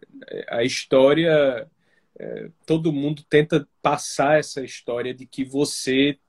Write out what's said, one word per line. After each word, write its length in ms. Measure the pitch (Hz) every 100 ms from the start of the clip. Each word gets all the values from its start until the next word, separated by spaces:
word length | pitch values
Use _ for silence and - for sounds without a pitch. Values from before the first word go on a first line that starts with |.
| - 277 - - -
a 140 | 120
história, 1080 | 127 - - 135 135 147 165 151 139 120 - _ _ _ _ -
é, 320 | 53 53 - _ -
todo 260 | 160 165
mundo 320 | 143 147 151 -
tenta 380 | 151 151 160 - _
passar 580 | 143 147 - - 143 151
essa 240 | 143 143
história 500 | 123 - - 120 123
de 120 | 127 127
que 200 | - 131
você 720 | 135 143 - - 131 143 139